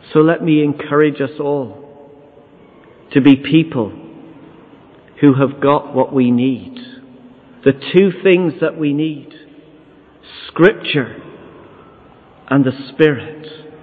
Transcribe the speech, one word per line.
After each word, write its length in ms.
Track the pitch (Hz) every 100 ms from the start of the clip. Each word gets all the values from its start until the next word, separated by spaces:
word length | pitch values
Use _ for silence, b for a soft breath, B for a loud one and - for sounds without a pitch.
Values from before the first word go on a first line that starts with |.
| -
So 80 | 156
let 220 | 156 165
me 200 | 170 151
encourage 580 | 147 139 - 147 151 139
us 180 | 135 -
all 460 | 143 143 120 - - - - - - - - - - - _ - -
to 80 | 143
be 160 | 131 135
people 560 | 139 156 160 135 104 - - - - - - - - - _ - _ -
who 140 | 143
have 260 | 131 135 139
got 340 | 143 147 -
what 200 | 127 131
we 160 | 139 123
need. 460 | 120 131 120 92 - - - - - - - - -
The 80 | 139
two 400 | - - 180 196 175
things 320 | 190 180 180 -
that 180 | 156 156
we 140 | 147
need, 400 | 143 156 147 - - - - - - _ _ _ _ - - -
Scripture 680 | - 180 - - 147 120 - - - - - - - - - - - _ - -
and 160 | 139
the 80 | 131 123 -
Spirit. 540 | - 156 135 - - - - - -